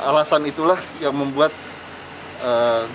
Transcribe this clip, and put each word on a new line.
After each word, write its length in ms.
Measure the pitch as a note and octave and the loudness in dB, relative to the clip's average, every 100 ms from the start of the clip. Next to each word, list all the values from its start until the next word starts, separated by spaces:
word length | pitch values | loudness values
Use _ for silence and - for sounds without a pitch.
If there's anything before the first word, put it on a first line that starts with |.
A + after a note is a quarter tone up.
alasan 400 | C3+ D3+ D3+ D#3 | 2 2 4 2
itulah 320 | D3 D#3+ D#3+ F3+ - - | 2 0 2 2 -2 -4
yang 160 | D3 C#3 | -2 0
membuat, 400 | C#3 C3+ D#3 - - - - - - - - - | -2 2 2 2 -12 -16 -16 -16 -16 -16 -16 -6
eh, 400 | B2 A#2 A#2+ A2+ A2+ | 0 2 4 2 -2